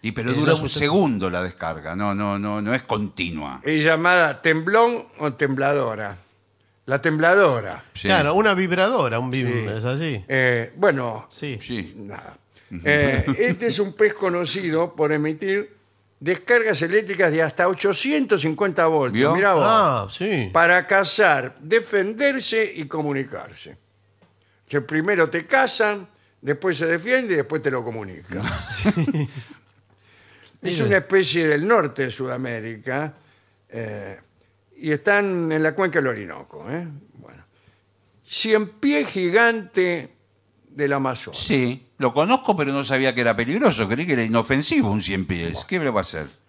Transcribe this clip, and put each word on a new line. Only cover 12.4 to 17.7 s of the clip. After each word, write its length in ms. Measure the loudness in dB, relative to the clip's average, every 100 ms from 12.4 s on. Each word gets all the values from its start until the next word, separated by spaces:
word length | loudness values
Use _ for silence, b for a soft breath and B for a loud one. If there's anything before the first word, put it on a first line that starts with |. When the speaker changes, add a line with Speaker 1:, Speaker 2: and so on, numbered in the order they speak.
| _ b b
Speaker 1:
Ujú. 120 | -6
Speaker 3:
Eh, 400 | 2 4 4 2 0 2
este 300 | 0 0 -2
es 120 | 0
un 140 | -2
pez 200 | 2 0 2
conocido 760 | -2 -2 -2 -4 -2 0 -2
por 200 | 0 0
emitir 600 | 2 -2 -4 -2 -4 -4 _ _ _ _ _
descargas 600 | -4 -4 2 2 2 0
eléctricas 500 | 2 0 0 0 2
de 100 | 4
hasta 280 | 0 2
ochocientos 720 | 0